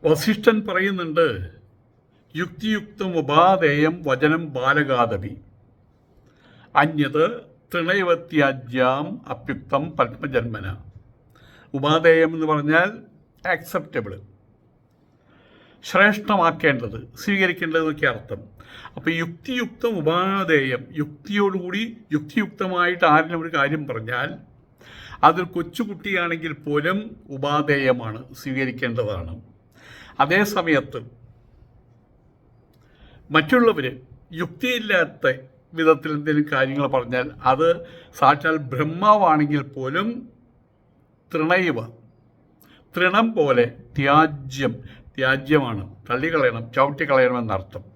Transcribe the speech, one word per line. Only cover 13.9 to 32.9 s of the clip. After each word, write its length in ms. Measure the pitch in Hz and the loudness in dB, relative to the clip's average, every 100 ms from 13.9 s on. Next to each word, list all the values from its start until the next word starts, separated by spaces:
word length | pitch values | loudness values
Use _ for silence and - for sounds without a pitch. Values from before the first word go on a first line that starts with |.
| 143 101 92 - _ _ _ _ _ _ _ _ _ _ _ _ _ _ _ | -8 -8 -12 -18 _ _ _ _ _ _ _ _ _ _ _ _ _ _ _
ശ്രേഷ്ഠമാക്കേണ്ടത്, 1160 | - - 208 208 208 202 165 160 160 131 117 113 - - | -4 4 4 2 -2 2 2 2 0 0 -4 -12 -16 -10
സ്വീകരിക്കേണ്ടത് 680 | - 196 185 175 170 160 | -2 0 0 -2 -2 -2
എന്നൊക്കെ 260 | 160 156 147 | -2 -2 -2
അർത്ഥം. 340 | 110 - 104 - - - - - - | -2 -10 -14 -14 -20 -20 -20 -18 -8
അപ്പോൾ 160 | - | -4
യുക്തിയുക്തം 800 | 165 170 170 - 247 233 - 240 | -2 -4 -8 -8 -6 -6 -4 -4
ഉപാധേയം, 1000 | 208 151 170 190 196 185 156 135 123 - 135 | -2 0 0 0 -2 2 2 2 -4 -6 -8
യുക്തിയോടുകൂടി, 960 | 147 - - 202 202 190 180 190 226 226 - | -8 -8 -6 0 0 -2 -6 -6 -6 -10 -6
യുക്തിയുക്തമായിട്ട് 920 | 151 151 - 202 - 190 180 175 180 175 | -6 -4 -4 -4 -4 -4 0 0 2 4
ആരെങ്കിലും 360 | 151 160 170 | 4 4 -4
ഒരു 100 | 160 160 | -4 -2
കാര്യം 300 | 139 156 147 | -2 -2 -6
പറഞ്ഞാൽ 420 | 113 110 123 143 190 - _ _ _ - - - - | -10 -8 -6 -6 -10 -20 _ _ _ -20 -20 -20 2
അതിൽ 200 | 147 165 | 4 4
കൊച്ചുകുട്ടിയാണെങ്കിൽ 1120 | 180 175 170 - 220 185 208 190 175 165 160 | -2 -6 -8 -6 -8 -8 -6 -4 -2 -4 -8
പോലും 440 | 147 - 147 151 190 220 - - | -10 -4 -2 0 -2 -6 -16 -14
ഉപാധേയമാണ്, 1040 | 139 143 147 147 143 135 123 113 110 131 | -6 -2 -2 0 0 2 0 -2 -10 -14
സ്വീകരിക്കേണ്ടതാണ്. 1080 | - - 131 131 120 127 113 107 95 82 82 - _ _ _ - - - - | -14 -8 -4 -4 -4 -6 -4 -4 -4 -8 -14 -16 _ _ _ -20 -20 -20 -2
അതേ 240 | 143 185 | 2 2
സമയത്ത് 560 | 208 208 170 147 127 127 117 - - - _ _ - _ _ _ _ _ _ _ _ _ _ _ _ | 2 -2 0 0 0 -12 -14 -20 -20 -20 _ _ -20 _ _ _ _ _ _ _ _ _ _ _ _